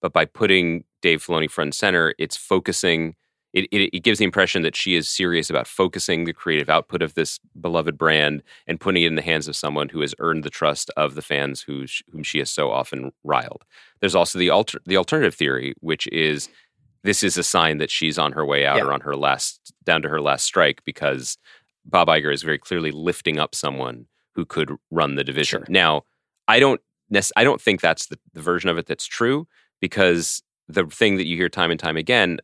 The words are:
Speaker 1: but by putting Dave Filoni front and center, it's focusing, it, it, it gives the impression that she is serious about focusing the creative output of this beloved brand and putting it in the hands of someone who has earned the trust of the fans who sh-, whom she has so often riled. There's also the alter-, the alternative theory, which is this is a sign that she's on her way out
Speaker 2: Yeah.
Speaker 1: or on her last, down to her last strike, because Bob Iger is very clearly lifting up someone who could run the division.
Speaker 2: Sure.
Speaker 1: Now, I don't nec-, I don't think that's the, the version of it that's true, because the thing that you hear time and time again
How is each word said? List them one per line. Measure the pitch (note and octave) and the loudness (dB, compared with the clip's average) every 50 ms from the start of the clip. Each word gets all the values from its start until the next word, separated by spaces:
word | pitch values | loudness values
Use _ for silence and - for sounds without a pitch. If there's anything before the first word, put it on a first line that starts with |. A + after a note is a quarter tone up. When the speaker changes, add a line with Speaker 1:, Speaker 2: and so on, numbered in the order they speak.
Speaker 1:
but | - E2+ | -6 -2
by | - E2+ D#2 | 0 0 0
putting | - - - A2 G2 F#2+ F#2 F2 E2+ E2 E2 - _ _ _ | 0 0 0 2 4 4 4 2 2 -2 -4 -6 _ _ _
Dave | - F2 E2 D2+ - | 2 2 2 2 0
Filoni | - F2 D#2+ D#2+ D#2+ | -2 -2 -2 -2 -2
front | - - D#2 D2 | -2 -4 -4 -4
and | C#2+ | -2
center, | - G#2+ G2+ F#2 E2+ E2 D#2+ - - | 0 0 2 2 2 2 2 0 -2
it's | D#2+ - - | -4 -6 -6
focusing, | - - - G2 F#2 - - F2 - - F2+ E2 E2 D#2+ D#2+ E2 _ _ _ _ _ _ _ - | -8 -2 0 0 0 2 0 -2 0 0 2 2 2 0 -4 -6 _ _ _ _ _ _ _ -2
it, | F#2 F#2+ - | -2 -2 0
it, | G#2 G2+ G2 - - | 0 0 0 0 -2
it | F2+ - | -2 0
gives | A#2 G#2+ G2 | 0 2 2
the | A2 | 0
impression | F2+ - G2+ F#2 - - F#2+ D#2+ | 2 2 2 2 2 2 0 -2
that | D#2+ - | -2 -2
she | - - F#2+ F2+ | -4 -2 0 0
is | E2+ D2 - | 0 0 -2
serious | - - F#2 F2 E2+ E2 D2+ - | -2 -2 0 0 0 0 -2 0
about | D#2+ C2+ B1 - | -2 -2 -2 -2
focusing | - - F#2+ F2 - F#2+ - - F2 D#2+ E2+ | -2 0 0 0 0 -4 -4 -2 -2 -2 -2
the | E2 E2 | -4 -6
creative | - - F2+ D#2+ D2+ C#2+ D2 | -6 -4 -2 0 0 2 2
output | D#2 E2 - - - E2+ E2 | 2 0 0 -2 -4 -4 -4
of | D2+ - | -2 -2
this | E2 D#2 - - - - _ - E2+ | -2 -4 -4 -6 -10 -14 _ -16 -10
beloved | E2 E2+ E2+ E2+ D#2 E2 D2+ C#2+ | -6 -2 -2 0 -2 -2 -2 0
brand | D#2+ D#2+ D#2 D#2 D2+ D2+ D2 C#2+ - _ - - _ | 2 2 4 4 2 2 0 -4 -8 _ -20 -12 _
and | - E2 E2 | -8 -8 -4
putting | - G2 F#2 F2 E2+ | -2 0 2 4 4
it | E2 | 2
in | D#2+ | 2
the | D#2 | 0
hands | D2+ E2 D#2+ D#2+ D2 D#2 | 0 0 -2 -2 -2 -4
of | D2 | -6
someone | - - D2+ D2 D2 D2+ - | -6 -6 -4 -2 -4 -4 -4
who | - D#2 | -4 -4
has | D2 C#2 - - | -4 -4 -4 -4
earned | - E2 D#2+ D#2+ D2 | -4 -2 -2 -2 -4
the | D2 | -8
trust | - - E2 D2+ D2 - - - - D2+ | -6 -2 0 0 0 -2 -6 -6 -2 -2
of | D2+ C#2+ C#2 | -2 -2 -2
the | D2+ | -6
fans | - - D2+ C#2+ C#2+ C#2+ C2+ - | -6 -4 -2 -2 -2 -2 -4 -8
who | - - C#2+ C#2 C2+ | -10 -10 -8 -8 -8
sh-, | C2 - - - _ | -8 -10 -10 -10 _
whom | - D#2+ D2+ | -14 -10 -8
she | - - D2+ | -4 -4 -4
has | C2+ - | -4 -2
so | - - D2 B1+ | -2 -2 -2 0
often | A1 C2+ C2+ - C#2 C2 C2 C2+ - _ - | 0 -2 -4 -4 -8 -10 -10 -12 -12 _ -4
riled. | D2 D2 B1+ - - - - _ _ _ - - _ _ _ | -2 -2 -2 -2 -4 -10 -16 _ _ _ -20 -20 _ _ _
There's | G2+ F#2+ F2 | -2 2 4
also | F2+ F2 - - F#2 | 4 2 2 2 0
the | F2+ F2 | 2 4
alter-, | D2+ G2 G#2+ - - - - F2 | 4 4 2 0 -4 -10 -4 0
the | F#2+ F#2+ | 2 2
alternative | F2+ - D#3 D#3 C3+ F2 - | 2 2 0 2 2 0 0
theory, | - D#2 C#2 C2+ B1 C2 C2+ - - | 0 0 0 0 -2 -4 -6 -8 -8
which | - D#2+ D#2 - - - | -6 -4 -4 -4 -4 -4
is | - D#2+ D#2 D#2 D2+ C#2+ - - _ _ _ _ _ _ _ _ _ _ - | -2 0 0 0 0 -2 -6 -10 _ _ _ _ _ _ _ _ _ _ -2
this | G2+ G2 - | 0 0 2
is | - F#2+ - F2+ | 0 0 0 0
a | E2+ | 0
sign | - - F2+ E2 D#2+ D#2 D2 | 0 2 2 2 2 2 0
that | D2+ C#2+ | -2 -4
she's | - - E2+ D#2 D2 F2 | -2 -2 -2 -2 0 0
on | D#2 D2 | -2 -2
her | C#2 D#2 D#2 | -2 -2 -2
way | C#2+ C#2+ C#2+ C#2+ | 0 2 2 2
out | C#2 C#2+ C#2+ | 2 2 2
Speaker 2:
Yeah. | C#2 | 2
Speaker 1:
or | C#2 | 0
on | C#2+ C2+ | -2 -2
her | C#2 D2 C#2+ | -4 -4 -4
last, | C#2 C#2+ C#2 C2+ - - - - - _ - - _ _ | 0 0 0 0 0 -2 -6 -8 -10 _ -20 -20 _ _
down | - E2+ D#2+ | 0 0 2
to | D#2+ D#2 | 0 0
her | D#2 D#2+ | -2 -2
last | D2 C#2+ C#2 C#2 - | 0 0 0 0 -2
strike, | - - G2 E2 C#2+ C#2+ - _ | 0 2 4 4 4 2 -2 _
because | - - - - C#2+ C2+ C2 B1 - - - _ - - _ _ _ _ _ _ | -12 -8 -4 -2 -2 -2 -2 -4 -8 -10 -12 _ -20 -20 _ _ _ _ _ _
Bob | - - F2+ E2+ E2 | 0 2 4 4 6
Iger | D#2+ D#2 D2 D2+ C#2+ | 4 4 2 0 -2
is | C#2 | -2
very | - D#2+ D2+ D2 | -2 -4 -4 -4
clearly | - - F#2 E2+ D#2+ D#2 | -4 -4 -4 -4 -2 -4
lifting | D2 D2+ D#2+ F2+ E2+ - - E2+ D2+ D2+ | -6 -2 -2 -2 -2 -2 -2 -4 -2 -2
up | D2+ - - | -2 -4 -4
someone | - - D2 C#2 C2 B1+ B1 A#1+ A#1+ A#1+ _ _ _ _ _ _ | -6 -6 -4 -4 -4 -6 -8 -8 -12 -16 _ _ _ _ _ _
who | - E2 | -8 -8
could | - - E2 D#2 C2+ C#2+ - _ _ | -4 -4 -4 -4 -4 -6 -10 _ _
run | D#2+ E2 D2+ D2 C#2 | -2 0 0 0 0
the | C#2+ C2+ | -4 -4
division. | C#2 C2 D2 D2+ - - - | -4 -2 -2 -2 -2 -2 -4
Speaker 2:
Sure. | - - | -4 0
Speaker 1:
Now, | F#2 F#2+ F2 D#2+ D2+ C#2 - _ _ _ _ _ _ _ _ - | 2 4 4 4 4 0 -2 _ _ _ _ _ _ _ _ 4
I | A2 B2 | 6 6
don't | C3+ C#3 B2+ - - _ _ _ _ _ | 6 6 4 2 -4 _ _ _ _ _
nec-, | G#2+ G2+ F#2+ - - | 0 0 0 2 2
I | G#2+ A#2+ | 4 4
don't | C#3 - - | 4 4 2
think | - A2+ G2 F2 | 2 0 2 2
that's | - E2 D#2+ - - - | 2 2 2 0 -4 -8
the, | - - _ _ - | -12 -16 _ _ -18
the | D#2+ | -6
version | D2+ F2 F2 F2 F#2+ F2+ | -2 -2 -2 0 0 0
of | E2 E2+ | -2 -2
it | E2 - | -4 -6
that's | D2 - - | -8 -8 -8
true, | - - - A#2 A#2+ C3+ D3 E3 - _ _ _ _ _ _ | -8 -4 -2 0 0 0 0 -4 -8 _ _ _ _ _ _
because | F#2+ F#2 - G#2 F#2+ F2+ F2 E2+ D#2+ - - - - _ _ _ _ - | -6 -4 2 4 6 6 6 4 2 -2 -4 -6 -10 _ _ _ _ -4
the | D#2 - F2 | -2 -2 -2
thing | D2+ - - A#2 G#2+ G2 F#2 | -2 0 2 2 2 4 2
that | F2+ F2+ | 0 -2
you | E2+ | -2
hear | E2 F2+ E2+ | -2 -2 -2
time | - G2 F2 E2+ | 0 0 0 0
and | E2+ D#2 | 0 0
time | - D#2+ D#2 D#2+ | -2 -2 -4 -2
again | D#2+ - B2 A#2 G2 F2+ E2 - | 0 2 2 4 4 2 0 -4